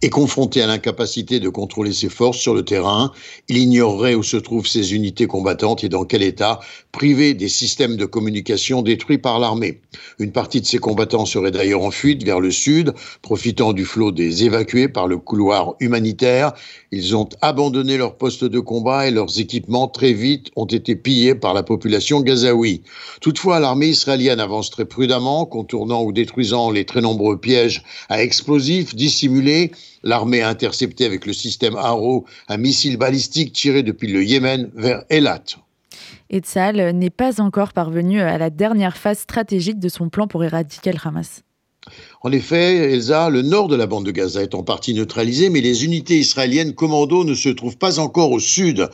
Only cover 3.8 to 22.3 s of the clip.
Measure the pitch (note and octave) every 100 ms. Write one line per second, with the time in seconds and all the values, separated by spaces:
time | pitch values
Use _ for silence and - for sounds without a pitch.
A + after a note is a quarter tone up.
3.8 | A#2 G2+ B2 A#2 G2+ A2 - A#2 G#2 A#2
4.8 | F#2+ G#2+ G2+ - A2+ F#2+ F#2+ F2+ G#2+ A#2+
5.8 | G2+ F#2 F#2 A2 G2 F2 G#2 A2+ - -
6.8 | _ - C#3+ C#3 D3 A2+ G2 - A#2 -
7.8 | C3 A2+ G2 A#2 G#2+ G#2 F#2+ G2+ - C3
8.8 | A2+ A2+ - C#3+ C3 A2+ A#2 A2+ G#2 -
9.8 | _ - - - G#2 G#2+ G2+ C3 - B2
10.8 | A2 G#2+ G#2+ A#2 G#2+ A2 F#2+ F2+ F#2+ G2+
11.8 | G2 - C#3 C#3+ G#2 F2+ F#2 F2 - D#3
12.8 | D#3 - - - - G#2+ A#2+ G#2 A2+ F#2+
13.8 | F#2+ - G#2+ F2 E2+ E2 A2+ A2 A2 A#2+
14.8 | C3+ A#2+ F2+ F2 - G#2+ G2+ G2+ E2 -
15.8 | B2 A#2 A2 F#2+ B2+ B2+ C#3+ C#3 - -
16.8 | _ G2 F2+ G#2+ G#2+ - D3+ C#3 C#3+ C3
17.8 | C3+ C3+ A#2+ - B2+ A#2+ B2+ A#2 A#2 A#2
18.8 | A2+ C3+ C3+ A2 G2+ - G#2+ A#2+ - A#2+
19.8 | C3 - C3+ G#2+ B2 C#3+ - - A2 A#2
20.8 | - A2 - C3 B2 B2+ G#2+ G2 F2+ G#2+
21.8 | A2 G#2 - D3 C3